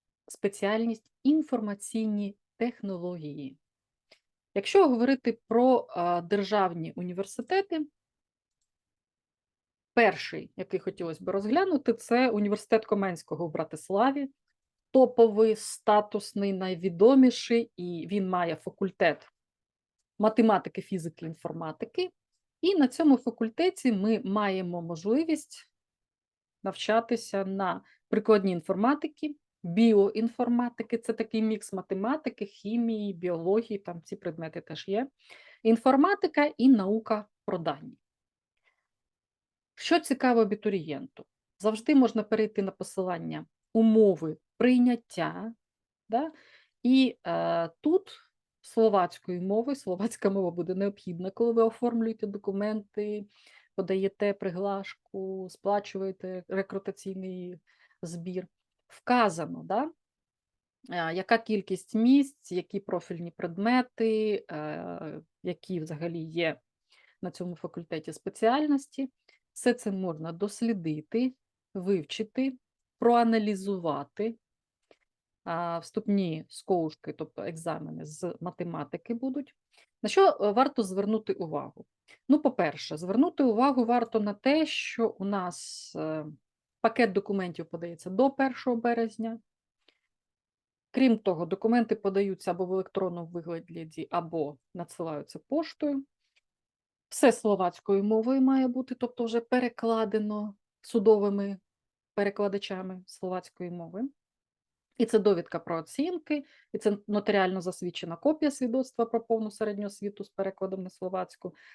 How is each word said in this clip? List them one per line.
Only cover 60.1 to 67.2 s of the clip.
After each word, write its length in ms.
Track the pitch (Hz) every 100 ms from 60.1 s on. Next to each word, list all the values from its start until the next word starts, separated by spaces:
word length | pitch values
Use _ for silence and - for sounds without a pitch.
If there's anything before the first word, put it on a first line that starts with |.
| _ _ _ _ _ _ _ -
Е, 240 | 175 165
яка 240 | 175 190 226
кількість 560 | 226 208 - 185 -
місць, 580 | 220 233 277 269 - -
які 280 | 180 - 202
профільні 500 | - 180 - 170 170
предмети, 1120 | - 170 165 220 254 247 - 226 220 214 202 -
е, 720 | 151 151 156 - - 156 160 160 _
які 380 | 180 170 - 175
взагалі 380 | 156 147 170 165
є 420 | 160 165 160 - _ _ _ _ _ _